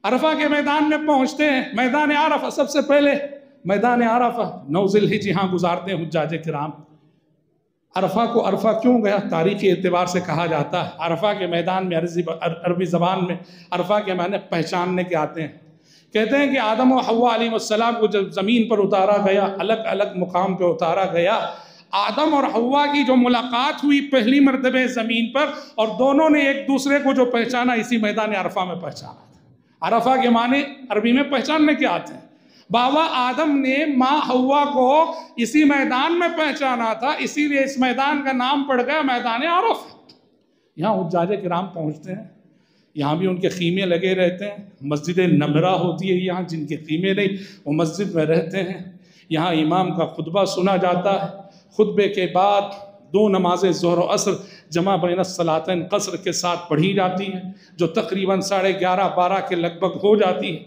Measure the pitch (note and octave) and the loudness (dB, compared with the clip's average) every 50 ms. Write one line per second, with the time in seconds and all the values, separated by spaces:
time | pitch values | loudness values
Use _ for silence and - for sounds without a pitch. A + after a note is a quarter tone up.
0 | - G3 B3 B3+ D#4 D#4 D#4 D4+ D4+ D4 D4 D4 C#4+ D4 C#4+ D#4 D4+ D4+ D4+ D4+ | 0 0 0 2 2 2 0 2 0 0 0 0 0 0 0 2 2 2 0 0
1 | D4+ D4+ D4 C4+ C4 - - - D4+ D4+ C#4 C4 - - - G#3+ B3+ B3+ A#3 D4 | 2 2 2 2 2 0 0 0 0 2 2 0 -2 -4 -2 -2 0 0 2 0
2 | D4+ C#4+ D4 D4 D#4 D#4 D4 - C4+ B3+ - - C#4 - - D4 - - C#4 D4 | 0 2 2 2 2 2 0 0 -2 -4 -2 -2 -2 0 0 -2 2 4 4 4
3 | C#4+ C#4+ C4+ C#4+ - - - - - - _ _ - E3+ G3+ G3 A3 B3 A#3+ A#3+ | 4 4 2 0 -4 -8 -12 -16 -20 -20 _ _ -4 -2 0 2 2 2 2 2
4 | A#3+ A3+ A3+ B3 B3 A#3 - A#3+ G3+ E3 - - - C3+ D3+ F#3 G3+ G3 F#3+ G#3+ | 2 2 2 2 2 0 0 -2 -6 -6 -6 -12 -8 -2 0 0 2 4 4 4
5 | G3+ D#3+ - - - G3+ E3 F#3+ G3 F#3 F#3 E3+ E3+ E3+ E3+ F3+ F3 F#3+ F#3+ D#3+ | 4 4 0 0 -2 -2 0 0 0 0 0 0 0 0 0 -2 -4 -6 -6 -4
6 | E3 D#3 D#3 E3 D3+ D#3 E3 D#3 D#3+ E3 D3+ C#3+ D3 D#3 D3 - - _ - _ | -4 -2 -2 -2 -2 -2 -4 -6 -6 -6 -6 -6 -6 -8 -10 -14 -20 _ -20 _
7 | _ _ _ _ _ _ _ _ _ _ _ _ _ _ _ _ _ _ _ F#3 | _ _ _ _ _ _ _ _ _ _ _ _ _ _ _ _ _ _ _ -2
8 | F#3+ F3+ - G#3+ A#3 A3 - A3+ - F#3+ G3 G3 - A3+ G#3 A3 - B3 B3 A#3 | -2 0 2 0 0 2 0 0 0 0 -2 0 0 0 0 2 2 4 4 4
9 | G#3 G3 G#3 G3 G3+ - F3 E3 E3 G3 G3+ G3+ - F#3+ F3 E3+ F#3 F3+ F3 F3 | 2 2 0 0 -2 -2 -2 0 0 0 0 2 2 2 2 2 0 0 0 0
10 | F3+ F3 - F3+ F3+ - D3+ D#3 F3 E3+ E3 D3 C#3+ - - F3 D3+ F3 - - | 0 0 -2 -4 -2 -2 -2 -2 -2 0 0 -2 -2 -2 -2 -4 -4 -6 -8 -6
11 | D#3+ E3+ E3+ D#3+ G#3 G#3 G#3 G3 F#3 E3+ E3+ E3+ E3 F3+ F#3 F#3+ F#3+ F#3 E3+ D#3+ | -4 -4 -2 0 0 -2 0 -2 -4 -2 -2 -2 -2 0 -2 -2 -2 -2 -2 -2
12 | E3+ E3+ E3 F3 E3+ D#3+ D#3+ - F3 E3+ E3 - - F3+ F3 F3 F#3 E3 E3+ E3 | -2 -2 -4 -4 -4 -4 -6 -4 -4 -6 -6 -4 -4 -2 -2 -2 -2 -2 0 0
13 | E3+ F3 F#3+ F#3+ F3+ F3 E3+ - - - - - - - F3+ F3+ E3+ - G#3 G#3 | 2 0 0 0 -2 -4 -4 -8 -10 -18 -20 -20 -12 -6 -4 -4 0 0 0 0
14 | G#3 F#3+ F#3 F3 E3+ F3+ G3+ F3 - - F#3+ E3+ D#3 E3 G3 F3+ F3 F#3 F#3 F3+ | 0 -2 -4 -2 -2 -4 -4 -6 -6 -4 -4 -2 -2 -2 -2 -2 -2 -2 -2 -2
15 | F3+ F3+ E3+ D#3 D3+ D3+ - D#3+ D#3 C#3+ - - - - - _ _ _ _ _ | -2 -2 -2 -2 -2 -4 -4 -8 -10 -10 -12 -18 -20 -20 -20 _ _ _ _ _
16 | _ _ - G#3+ A3+ A3 C4+ C#4+ C#4+ C4+ C4 C4 A3+ G#3+ A3 A3+ C4 B3+ C4 B3+ | _ _ -2 0 0 2 2 2 2 2 0 0 0 0 0 4 4 4 4 4
17 | - G#3 A3+ A#3 A#3+ A#3+ A3+ A3+ A#3 A#3 A3+ G#3+ A3 - G#3+ G#3 A#3 A#3 A#3 A3 | 2 0 0 2 2 2 2 2 0 -2 -2 -4 -2 -2 0 0 0 0 0 0
18 | A3 G3+ F#3+ G3+ G3 F3 D#3+ G3 G3 G#3 A#3+ A#3+ A3 - A3+ G3+ G3+ F#3 G3+ F#3+ | 0 0 0 0 -2 -2 -4 -2 0 2 2 2 2 2 2 0 2 2 2 2
19 | F#3+ G#3 G#3 G3+ G3 G3 F#3+ G3+ G3 F#3 F#3+ - - G#3 A3+ A3 - - F#3+ F#3+ | 4 4 2 2 2 2 2 2 2 0 -2 -4 -2 -2 -2 -2 -2 -4 -2 -2
20 | G#3 G3 - F#3 F3 F3 - F3+ F#3+ G3 F#3 F#3 F#3 F3 E3 E3 F3+ D#3+ E3+ G3 | -2 -2 -2 -6 -6 -2 -2 -2 0 0 0 0 0 0 0 0 0 0 0 0
21 | F#3+ - D#3+ E3+ E3+ F#3 A3+ G#3 E3+ - - - - - - - - _ - G3 | 0 0 0 0 2 2 0 0 -2 -6 -10 -14 -20 -20 -20 -20 -12 _ -2 -2
22 | G3+ G#3 G#3 C4+ D#4 D#4 D4+ C#4 C4 - - A3+ A#3 B3 C#4 C#4+ D4 C#4+ C#4+ D4 | -2 -2 0 0 0 2 2 2 2 2 0 0 0 2 2 2 2 2 2 0
23 | C#4 A#3 B3+ B3+ A#3+ B3 B3 A#3 A#3 B3+ A#3+ A#3 C4 D4 D4+ C#4+ C4+ D4 C#4+ C#4+ | 2 4 4 4 4 4 2 0 0 -2 -2 -2 -2 -2 -2 0 2 2 2 2
24 | C#4 - C4+ B3+ G#3+ A3+ C4+ C#4+ C#4 C4+ B3+ - B3 B3+ B3+ C4 B3+ A#3 - A#3+ | 2 2 2 2 4 4 4 6 6 4 4 2 0 0 2 2 0 0 -2 -4
25 | A3 A3+ A3+ A#3 A#3 A3+ - C4+ D4+ C#4 - - - - - - G#3+ A3 F#3 F3+ | -2 -2 0 -2 -2 0 0 -2 -2 -2 -4 -10 -16 -10 -2 -2 -2 -2 0 2
26 | B3+ C4+ C#4 C#4+ D#4+ D#4 D4 D4 C#4 C#4 C#4 C#4 - - C#4 B3+ C4+ C#4 C#4 C#4+ | 2 4 4 4 4 4 4 4 4 2 0 -2 -2 0 0 0 2 2 0 2
27 | C#4+ C4+ C4 B3+ B3 B3 B3 A#3 A3+ - B3 B3 B3 B3 B3 A3+ G#3 - B3 A3+ | 2 2 2 2 2 2 2 -2 -2 0 -2 0 0 0 0 0 0 0 0 0
28 | G#3+ G#3 G#3 A3 G#3+ G#3+ G#3 F#3+ F3+ E3+ - G3+ F#3 F3+ E3+ F3+ F3 C#3+ - - | 0 0 0 -2 -2 -2 -2 -2 -4 -2 -2 -4 -4 -4 -6 -8 -10 -12 -12 -14
29 | - - - - - _ _ _ _ _ _ _ _ _ _ _ E3 F3 G#3+ A#3 | -18 -18 -20 -20 -20 _ _ _ _ _ _ _ _ _ _ _ -2 0 0 2
30 | - B3+ C4 C4 B3+ A#3+ A#3 A3+ A#3 A#3+ C4 C#4 C#4+ C#4+ - - - - G#3 G#3+ | 4 2 2 4 4 2 2 2 2 2 0 0 -2 -4 -10 -18 -8 -4 -2 0
31 | G#3 A#3 A#3+ C4+ C#4+ C#4 C#4+ B3 G#3 - D4+ D#4+ D4+ D4+ D4 - D4 A3+ F3 - | 2 2 2 2 2 0 -2 -2 0 0 2 2 4 2 4 2 0 0 0 -2
32 | - - - - - - _ _ _ _ _ _ _ _ - A#3 B3 C4 C#4+ D4+ | -4 -8 -16 -18 -20 -20 _ _ _ _ _ _ _ _ 0 2 2 2 2 2
33 | D#4+ D#4+ - B3+ B3 B3+ - B3 D#4+ D#4 C#4+ C#4 C4 C4 C4 C#4 D#4+ D#4 C#4 B3 | 0 0 0 -2 -2 -2 0 0 0 0 2 0 0 0 0 0 0 0 0 0
34 | B3+ C4 D4 D4+ C4+ - - B3+ B3+ C4 C#4 D4 C#4+ C#4+ A#3 B3 B3+ B3+ C#4 D#4 | 2 2 2 0 0 0 0 0 2 2 2 2 2 2 2 2 2 4 4 4
35 | E4 D#4+ - - - - - A3+ A#3 A3 - D4+ D#4 C#4 C#4+ C#4 C4+ - B3+ B3+ | 2 2 -2 -10 -14 -14 -4 -4 -4 0 4 4 4 6 4 2 0 0 0 0
36 | C#4 E4 E4+ F4 F4 E4+ E4+ E4 D#4 D4 C4+ - C#4 C4 B3+ A#3+ A#3 A3 G#3+ A3 | 0 0 0 0 0 0 0 -2 -2 -2 -2 -2 -2 -2 -2 -2 -2 -2 -2 -2
37 | A#3 C#4 D#4 - C4+ G#3+ - D4 D4 D4 C#4+ C#4 C4+ C4+ C4+ B3 B3+ B3+ B3 C4 | -2 -4 -2 -2 -4 -6 -2 -2 -2 0 2 0 0 0 0 0 0 0 2 0
38 | C4+ C#4+ D4+ D4 C#4 C4+ C4 B3 B3 B3+ C#4+ C#4 C4+ C#4 C4 B3 A#3+ B3 D4 D#4 | 0 0 0 0 -2 -2 -2 0 0 0 0 0 0 0 0 0 0 0 0 0
39 | D4 C4+ B3 A#3+ B3 A#3+ A3+ A#3+ C#4+ E4+ E4+ F4+ A#4+ A4+ - - - - - - | 0 0 -2 -2 -2 -2 -2 -2 -2 0 0 2 2 0 -2 -2 -6 -18 -20 -20
40 | _ _ - _ _ _ _ _ _ _ _ _ _ _ _ D#3 D#3+ G#3+ G#3+ F#3+ | _ _ -20 _ _ _ _ _ _ _ _ _ _ _ _ -4 -2 0 0 0
41 | F#3 D#3+ F3+ F3 E3+ F3+ G#3 G3 G3 F3 E3+ E3+ F#3+ F3+ - E3+ D#3 D3+ D3+ - | -2 0 0 0 0 0 -2 -4 -4 -4 -4 -4 -4 -6 -8 -6 -6 -6 -6 -8
42 | - F#3 F#3 G#3 A3+ - - _ _ _ _ _ _ _ _ _ _ _ _ D3+ | -12 -12 -12 -12 -14 -18 -20 _ _ _ _ _ _ _ _ _ _ _ _ -4
43 | C#3+ C#3+ D#3 E3+ F#3+ F#3 F#3 F3 F#3 E3+ F3 F#3 F3 E3+ F3 F#3+ G3 F3+ E3+ E3+ | -2 -2 0 0 0 -2 -2 0 -2 -2 -2 0 -2 0 0 0 0 0 0 0
44 | F#3 F#3 F#3 F#3 F3+ F3 F3 F3+ G3+ G#3 - - - - - _ C3+ C#3+ D3 D3+ | 0 0 0 2 2 0 0 -4 -10 -12 -12 -14 -18 -20 -20 _ -6 -6 -4 -4
45 | D3 E3+ F3 F3+ F#3 F3 D3+ C#3+ D3 D3+ D3 D#3 E3+ F#3 F#3+ F3 F3 F3+ D#3 - | -4 -2 0 2 2 4 4 4 2 2 2 2 2 2 2 0 0 -2 -2 -4
46 | F#3+ F#3+ F3+ F3+ F#3 F#3 F3 F3+ F3+ E3+ E3 D#3+ D3 C#3 D3+ D3 - - D3+ E3 | -2 -2 0 0 0 -2 -4 -4 -6 -6 -6 -8 -6 -6 -8 -8 -6 -4 -4 -2
47 | F#3 G3 F#3+ G3+ G3+ F#3 G3+ - - - - - - C#3+ D3 D#3 E3+ D#3+ D#3 G3 | 0 0 0 0 0 -2 -2 -4 -10 -16 -20 -14 -6 -4 0 0 0 -2 -2 -4
48 | G#3 F3 E3+ E3 D#3 D3+ D#3+ E3+ E3 - F#3+ G3 F3+ F3 F#3+ F#3 F3+ - - - | -6 -2 0 0 0 2 2 0 0 -2 -4 -4 -4 -4 -8 -10 -12 -16 -18 -20
49 | _ _ _ _ _ _ D#3+ D#3 E3 F3+ E3+ D#3 D#3 D#3 E3+ F#3 F#3 F3+ D#3 E3 | _ _ _ _ _ _ -4 -2 0 0 0 0 2 2 2 2 0 0 0 -2
50 | D#3+ D#3 - - D#3+ E3 E3 G3+ G3 F#3+ - F#3 F3 G3 G3 F3+ F#3 F3+ F3+ F3 | -2 -4 -4 -10 -8 -2 0 0 0 0 0 0 0 2 2 2 2 0 0 0
51 | F3+ G3+ G3 F3+ F#3+ E3+ - - - - - - _ _ _ - G#3+ G3 F3 G3 | 0 0 0 0 -4 -6 -10 -14 -20 -20 -20 -20 _ _ _ 0 0 2 2 0
52 | G3+ F#3+ G3+ F#3+ F#3 E3+ E3 F3+ F#3+ G3+ G3+ G3+ G3+ - - - - - - - | 0 0 0 -2 -2 0 2 2 4 4 4 2 0 -2 -10 -14 -16 -20 -20 -20
53 | - - D#3+ G3+ G#3+ G#3 F#3+ F#3 F3+ F3 F3 F#3 G3 F#3 E3+ F3 F3+ E3+ F3 E3+ | -14 -2 2 4 4 4 4 2 2 2 2 2 2 2 2 2 2 2 2 2
54 | F3 - G3+ G#3 - G3+ F3+ - - - - - - _ - E3+ E3+ G3 G3 F3 | 2 0 0 0 0 -2 -2 -4 -6 -18 -20 -20 -20 _ -4 -2 0 2 0 0
55 | E3+ F3+ F3 F#3 F3+ F3+ - - E3+ E3 D#3 D#3+ D#3+ F#3+ F#3 F3 D#3+ F#3 G3+ G#3 | 0 0 0 0 -2 -4 -2 -2 0 0 0 0 0 -2 -4 -4 -2 -2 -2 -2
56 | G#3 - - A3 - - E3+ - - F3 E3+ E3+ - - D#3 C#3+ E3 F#3+ G3 G3 | -2 -2 -8 -6 -6 -4 -4 -2 -2 -2 -4 -4 -2 -2 0 2 2 2 2 2
57 | F#3 F#3 - F#3+ G3+ F#3+ F#3+ F#3 F#3 - - - - - - - F3 E3 - A3+ | 0 0 0 -2 -4 -6 -8 -8 -10 -12 -16 -16 -20 -20 -4 -2 -2 0 0 -2
58 | - - F#3+ G3 F#3+ F#3 G3 F#3+ - - G3+ F#3+ F#3 G3 F#3 - F3 F#3 F#3 F#3+ | -4 -2 -4 -2 0 0 0 -2 -2 -2 -2 0 0 0 0 0 0 0 2 2
59 | G3 E3+ - F3+ F3+ F3+ G3 F#3+ F3+ - F#3 E3+ E3 F3 E3+ - G3 F3+ E3+ - | 0 0 0 0 0 2 0 -2 -2 -2 -4 -2 -2 -4 -4 -2 -4 -4 -4 0
60 | - G#3 G#3+ G#3 G#3 F#3 F3+ - G3+ G3 D#3+ - - | 2 4 4 4 4 2 0 -2 -4 -6 -8 -10 -12